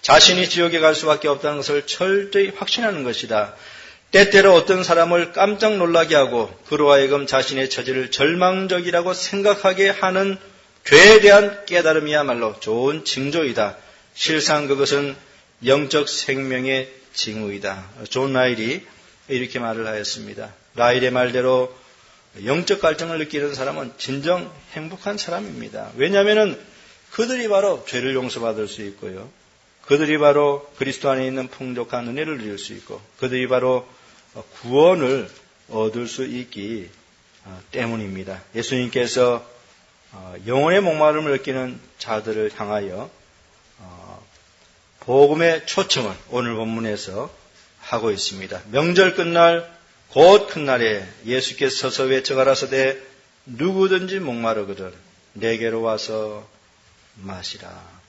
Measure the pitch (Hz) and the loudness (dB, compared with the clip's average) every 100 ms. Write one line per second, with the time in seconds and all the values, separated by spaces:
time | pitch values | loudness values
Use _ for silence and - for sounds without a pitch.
0 | - - 196 180 180 175 170 165 156 151 | 6 6 8 4 0 0 0 2 2 2
1 | 156 147 151 143 151 147 139 147 143 - | 0 0 0 -2 -2 -4 -2 -4 -4 -4
2 | 185 196 202 202 196 190 196 - 233 180 | -2 -2 0 0 -2 -4 -6 -2 -2 -2
3 | 127 113 120 110 104 - - - - - | -6 -6 -2 -2 -2 -8 -20 -20 -20 -20
4 | _ 190 202 202 196 175 165 185 170 170 | _ 4 6 8 8 8 6 0 2 2
5 | 165 175 170 170 196 208 220 208 170 170 | 4 2 0 0 0 2 0 2 2 2
6 | 165 156 131 120 104 95 - 147 147 143 | 4 4 4 0 -4 -8 -6 2 6 6
7 | 139 143 135 135 127 135 131 - 123 131 | 6 0 0 -2 0 -4 -4 -6 -4 -4
8 | 127 - 143 170 185 190 190 185 175 170 | -4 0 0 2 2 0 -2 -4 -2 -2
9 | 175 180 - 202 202 202 196 185 196 196 | -2 -4 -6 -2 0 2 0 2 0 2
10 | 190 185 196 190 - _ _ _ - 147 | -2 0 -2 -4 -12 _ _ _ 6 10
11 | 190 220 202 202 202 - - 175 160 156 | 12 12 10 8 6 -4 -2 0 2 2
12 | 151 151 143 120 113 101 - 113 131 156 | 0 0 0 -2 -4 -6 -4 0 0 -2
13 | 151 - 139 160 147 117 104 95 - - | -6 -6 -4 -2 -2 -2 -4 -4 -20 -20
14 | _ - - 156 147 151 143 139 135 143 | _ -6 -2 -2 0 0 0 0 0 0
15 | 143 135 - _ _ _ 120 139 143 151 | -2 -8 -20 _ _ _ 0 2 2 -2
16 | 147 - - 135 135 127 131 135 131 - | -2 -6 -6 -6 -4 -6 -2 -4 -6 -14
17 | _ - - 107 104 101 98 95 95 113 | _ -10 -8 -6 -8 -8 -8 -10 -14 -20
18 | 110 131 135 131 127 117 110 160 - - | -10 -4 -2 0 0 0 -4 -6 -10 -20
19 | _ _ _ 131 123 127 117 113 110 107 | _ _ _ -6 -6 -8 -8 -6 -6 -6
20 | 101 117 107 104 107 - _ - 120 127 | -8 -10 -14 -16 -18 -20 _ 0 2 2
21 | 127 127 123 123 127 127 127 - - _ | 0 0 -2 0 2 2 0 -6 -20 _
22 | _ _ _ - 104 151 175 196 165 156 | _ _ _ -14 -4 -2 -2 0 0 -2
23 | 165 165 151 151 143 135 131 139 123 - | -6 -6 -6 -4 -6 -6 -8 -8 -12 -12
24 | - 139 147 180 165 - - - 156 185 | -10 -6 -2 -2 -2 -18 -16 -14 -14 -12
25 | - 208 - 175 208 151 113 107 107 117 | -10 -8 -8 -8 -10 -14 -14 -14 -14 -4
26 | 147 196 202 214 208 - - - - _ | 0 2 4 4 2 -2 -16 -20 -20 _
27 | _ - 233 254 226 202 202 151 - 127 | _ -6 -4 -2 0 2 2 -2 -4 -6
28 | 127 131 127 123 117 110 104 - 104 98 | -2 -2 -4 -6 -6 -6 -8 -10 -14 -14
29 | 101 95 117 _ _ _ _ _ - 143 | -14 -14 -18 _ _ _ _ _ 0 0
30 | 156 151 147 143 147 143 - - 135 135 | 2 2 4 4 2 0 -8 -8 -8 -4
31 | 143 131 131 131 127 - 131 123 117 123 | -2 -2 -2 -6 -10 -12 -10 -8 -8 -8
32 | 120 127 156 147 107 101 - - - - | -8 -8 -8 -8 -10 -12 -14 -18 -18 -18
33 | - _ 127 127 123 127 127 127 123 _ | -20 _ -6 -4 -2 0 0 -2 -4 _
34 | _ _ _ 104 107 - 120 131 165 185 | _ _ _ -20 -20 -18 -2 4 6 4
35 | 131 135 95 - _ _ _ 113 110 113 | 0 -2 -6 -16 _ _ _ -4 -4 -4
36 | 120 - 131 120 120 - 101 113 90 _ | -10 -8 -8 -8 -12 -12 -12 -12 -14 _
37 | _ _ _ _ 101 92 92 - 117 113 | _ _ _ _ -20 -20 -14 -8 -6 -6
38 | 104 95 95 95 - 113 117 127 123 127 | -8 -12 -12 -16 -12 -10 -6 -4 -4 -2
39 | 120 127 123 120 - - _ _ _ _ | -2 2 2 0 -6 -20 _ _ _ _
40 | _ 101 92 90 95 131 151 185 190 156 | _ -20 -20 -16 -4 0 2 2 0 2
41 | 151 151 156 135 139 131 127 123 - _ | 2 2 -2 -4 -4 -8 -8 -12 -20 _
42 | - 110 107 110 107 - 104 107 98 92 | -8 -6 -6 -4 -6 -6 -6 -6 -6 -10
43 | 135 _ _ _ _ _ _ _ 92 90 | -14 _ _ _ _ _ _ _ -20 -20
44 | 90 92 95 _ _ _ _ _ _ _ | -20 -20 _ _ _ _ _ _ _ _
45 | - 131 143 156 170 160 - - 196 - | -2 4 6 4 0 0 -4 -4 -2 -4
46 | 110 92 - 123 120 110 113 113 113 104 | -4 -10 -8 -6 -6 -6 -6 -6 -6 -8
47 | - 95 147 - _ _ _ _ - 117 | -8 -10 -12 -14 _ _ _ _ -8 -4
48 | 113 98 - 95 95 95 104 120 165 175 | -2 -4 -6 -10 -14 -16 -6 -2 0 4
49 | 185 185 170 170 170 170 170 - _ _ | 2 2 -2 4 4 4 -4 -20 _ _
50 | _ - 165 208 202 - 147 127 113 104 | _ 6 8 8 4 -6 -2 0 0 -2
51 | 95 - 110 127 123 - 139 131 135 123 | -8 -16 -6 -4 -4 -4 -4 -2 -6 -4
52 | 131 135 127 135 131 131 135 135 131 135 | 0 0 0 0 2 2 0 0 0 -2
53 | - _ _ _ - 117 160 190 190 185 | -12 _ _ _ -20 -4 -2 0 2 0
54 | 185 190 165 117 113 110 98 98 92 87 | -2 -8 -6 -4 -4 -4 -6 -10 -12 -16
55 | _ _ _ - 113 113 113 113 113 110 | _ _ _ -8 -4 -4 -4 -4 -4 -4
56 | - 110 107 104 104 _ _ _ _ _ | -6 -8 -8 -12 -20 _ _ _ _ _
57 | _ - 95 92 90 - 92 90 87 90 | _ -20 -16 -14 -14 -16 -18 -20 -20 -20